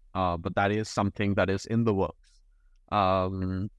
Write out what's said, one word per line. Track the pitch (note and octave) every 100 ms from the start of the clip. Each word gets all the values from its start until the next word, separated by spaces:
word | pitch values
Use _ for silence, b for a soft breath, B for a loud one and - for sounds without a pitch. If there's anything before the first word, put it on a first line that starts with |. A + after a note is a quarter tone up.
| -
uh, | F#2+ F#2 E2+
but | F#2 G2+
that | G2+
is | G#2+ A2
something | - G2+ - G2+
that | F#2+ F#2
is | G2 -
in | A2+
the | A2+
works, | G2 E2+ - _ _ _ _ _ _ -
um, | G#2 F#2 F#2+ F#2 F#2+ F#2 F#2 G#2